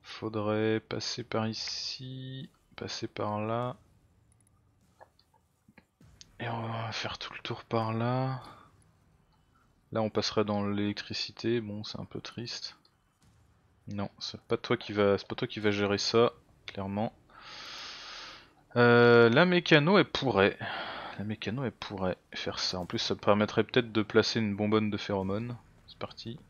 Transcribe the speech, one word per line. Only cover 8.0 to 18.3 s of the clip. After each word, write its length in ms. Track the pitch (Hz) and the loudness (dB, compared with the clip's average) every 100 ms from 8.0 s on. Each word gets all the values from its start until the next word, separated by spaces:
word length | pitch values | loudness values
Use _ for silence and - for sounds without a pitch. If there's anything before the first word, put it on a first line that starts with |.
| 120 127 131 127 - - - _ _ _ _ _ _ _ _ _ _ _ _ | 0 0 -2 -6 -12 -20 -20 _ _ _ _ _ _ _ _ _ _ _ _
Là, 100 | 113 | -4
on 80 | 107 | 0
passerait 360 | 107 - - 104 | -2 0 0 0
dans 200 | 104 101 | 0 -2
l'électricité. 920 | 101 104 101 - 101 - - 117 120 | -2 -2 -4 -8 -8 -8 -6 -2 -2
Bon, 240 | 107 104 | -4 -10
c'est 160 | 120 - | -10 -12
un 60 | - | -10
peu 160 | - | -12
triste. 560 | - - 120 - - - _ _ _ _ _ _ _ _ _ _ - | -12 -12 -10 -12 -14 -18 _ _ _ _ _ _ _ _ _ _ -12
Non, 200 | 101 98 _ | -8 -8 _
c'est 200 | - - | -14 -14
pas 160 | _ 117 | _ -4
toi 220 | - 120 | 0 -2
qui 160 | - | -2
va, 240 | 104 101 98 | 2 4 4
c'est 100 | - | -2
pas 80 | - | -6
toi 140 | 123 | -6
qui 100 | - | -2
va 120 | 104 | 0
gérer 260 | 101 104 101 | 2 0 0
ça, 340 | - 113 117 - _ _ - | 2 4 4 0 _ _ -14
clairement. 480 | - 98 98 110 _ _ - - - - - - - - - - | -8 -6 -4 -4 _ _ -20 -18 -16 -16 -14 -14 -16 -16 -16 -16